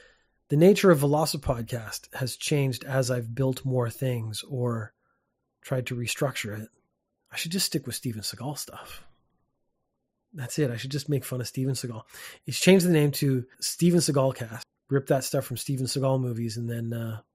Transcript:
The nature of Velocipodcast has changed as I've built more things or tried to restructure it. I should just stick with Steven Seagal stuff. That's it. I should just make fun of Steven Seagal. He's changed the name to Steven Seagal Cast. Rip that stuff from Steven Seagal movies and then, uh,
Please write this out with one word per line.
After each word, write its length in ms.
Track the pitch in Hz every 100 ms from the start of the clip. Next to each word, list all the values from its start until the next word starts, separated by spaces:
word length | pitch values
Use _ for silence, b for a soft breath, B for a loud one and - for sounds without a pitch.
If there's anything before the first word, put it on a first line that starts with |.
| b b b b -
The 80 | 147
nature 340 | 175 202 196
of 80 | 156
Velocipodcast 1120 | 143 147 156 156 - 120 113 123 107 - - -
has 180 | 131
changed 480 | - - 147 135 120
as 300 | - 135 123
I've 200 | 123 117
built 320 | 117 131 131
more 260 | 135 127 117
things 520 | - 131 120 110 107
or 500 | - 135 123 113 104 _ _ _ _ _ _ _
tried 240 | - 131 117
to 80 |
restructure 640 | 123 117 - 143 - 110 104
it. 80 | 110 _ _ _ _ _ _
I 60 | -
should 160 | 165
just 140 | 185 -
stick 200 | 151 -
with 80 |
Steven 280 | - 131 107
Seagal 360 | - 98 123 143
stuff. 440 | - - - - - - _ _ _ _ _ _ _ _ _ _ _
That's 240 | 190 120 -
it. 120 | 143
I 60 | 117
should 140 | 135
just 180 | 147 -
make 160 | 139
fun 160 | - 127
of 60 | 117
Steven 280 | - 131
Seagal. 280 | 131 123 113 - B B B
He's 160 | - 117
changed 260 | 180 190
the 60 | 180
name 220 | 160 147
to 340 | 139 143 131 120 -
Steven 400 | - - 170 175
Seagal 340 | - 143 135
Cast. 300 | 127 113 113 - _ -
Rip 160 | 139 139
that 180 | 143
stuff 200 | - 143
from 120 | - 120
Steven 300 | - 135 131
Seagal 340 | 143 135 135
movies 360 | 127 113 117 110
and 120 | 117
then, 240 | 117 117
uh, 280 | 117 117 110 -